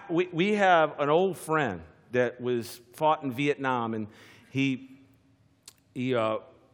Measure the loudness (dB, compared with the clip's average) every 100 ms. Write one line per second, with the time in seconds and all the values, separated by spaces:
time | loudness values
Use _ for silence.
0 | 2 -2 0 0 0 4 6 6 4 0
1 | 2 4 2 -2 -2 0 0 -4 -12 -20
2 | -4 0 0 -2 -4 -4 -4 -12 -16 -2
3 | 0 0 -2 -4 -2 -2 -2 -2 -2 -4
4 | -8 -14 -20 -20 -8 -2 -2 -2 -8 -20
5 | _ _ _ _ _ _ -20 -20 _ -6
6 | -2 0 0 -2 -8 -20 _